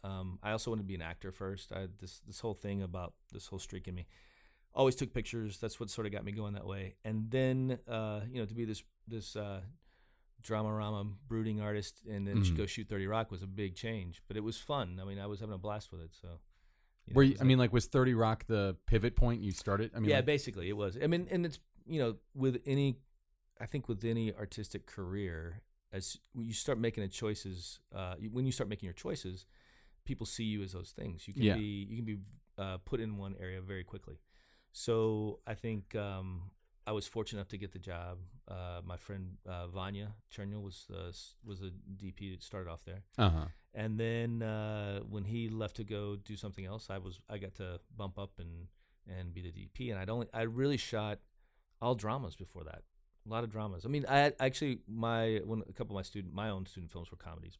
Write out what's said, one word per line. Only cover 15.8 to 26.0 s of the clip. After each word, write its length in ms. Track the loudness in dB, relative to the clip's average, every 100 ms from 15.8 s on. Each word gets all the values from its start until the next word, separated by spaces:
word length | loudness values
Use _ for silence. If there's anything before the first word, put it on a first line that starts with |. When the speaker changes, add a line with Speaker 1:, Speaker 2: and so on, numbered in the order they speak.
| -6
Speaker 1:
with 100 | -12
it. 100 | -12 -14
So, 60 | -14 -14 -16 _ _ _ _ _ 4
you 80 |
know, 20 | 10
Speaker 2:
Were 60 |
Speaker 1:
it 40 | 10
Speaker 2:
you, 40 |
Speaker 1:
was 80 | 10
Speaker 2:
I 20 | 8
mean, 120 | 10
Speaker 1:
like 100 | 8
Speaker 2:
like, 40 |
was 120 | 6 6
Thirty 280 | 6 8
Rock 320 | 8 6 4 2
the 280 | 4 4 0 6
pivot 300 | 6 8 8
point 260 | 8 8
you 100 | 0
started? 400 | 0 2 2 2 2
I 40 |
mean, 100 | 6
Speaker 1:
Yeah, 80 | 6
Speaker 2:
like 80 | 6
Speaker 1:
basically 420 | 4 2 -2 -2
it 40 | 2
was. 220 | 0 2
I 60 | 4
mean, 200 | 4 4
and 140 | 2 2
it's, 140 | -2 _ -20 -4
you 140 | 2
know, 160 | 2 0 _
with 280 | 2 2 2 2
any, 320 | 4 4 2 _ _ _ _ _ -10
I 40 | -4
think 200 | -4 -2
with 160 | -2
any 300 | 2 2 2 -2
artistic 500 | -6 -6 -6 -8 -8
career, 760 | -8 -4 -2 -2 -4 -6 -10 -14 _ _
as 240 | -6